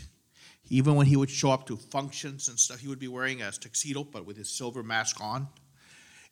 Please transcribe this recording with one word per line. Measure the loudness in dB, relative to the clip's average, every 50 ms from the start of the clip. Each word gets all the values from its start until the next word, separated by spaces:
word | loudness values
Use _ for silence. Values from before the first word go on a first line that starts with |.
| -16 -18 _ _ _ _ _ _ -20 -20 -20 _ _ 2
Even | 4 4 6 6 8
when | 8 8
he | 8 8
would | 6 4 2
show | 0 2 2 4
up | 2 2 0
to | -6 -12
functions | -12 -10 -6 -6 -6 -6 -6 -8 -10 -10 -10 -8 -6 -6 -4
and | 0 0
stuff, | 0 0 -2 -8
he | -10 -8
would | -8 -8
be | -8
wearing | -8 -6 -4 -2 -2 -2 -4
a | -6 -8
tuxedo, | -8 -10 -10 -8 -6 -6 -4 -4 -4 -6 -6
but | -8 -12 -14 -12
with | -12 -12 -12
his | -10 -10
silver | -8 -8 -8 -8 -8 -8
mask | -6 -2 -2 -2 0 -2 -4 -4
on. | -4 -6 -6 -6 -6 -8 -12 _ _ _ _ _ _ -20 -20 -20 -20 -20 -20 -20 -20 _